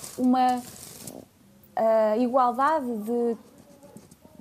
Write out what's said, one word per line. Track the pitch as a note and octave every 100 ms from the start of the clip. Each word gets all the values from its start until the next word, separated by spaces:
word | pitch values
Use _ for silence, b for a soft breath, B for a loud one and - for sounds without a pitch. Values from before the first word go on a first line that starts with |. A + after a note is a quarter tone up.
| - -
uma, | B3+ B3+ B3+ B3 B3 - - - - - - _ _ - - -
eh, | A3 A3 A3 G#3+
igualdade | B3 C4 B3 A#3 C#4 D#4+ B3
de, | A3+ G#3 A#3+ A#3+ A3 - - - - - - - - - -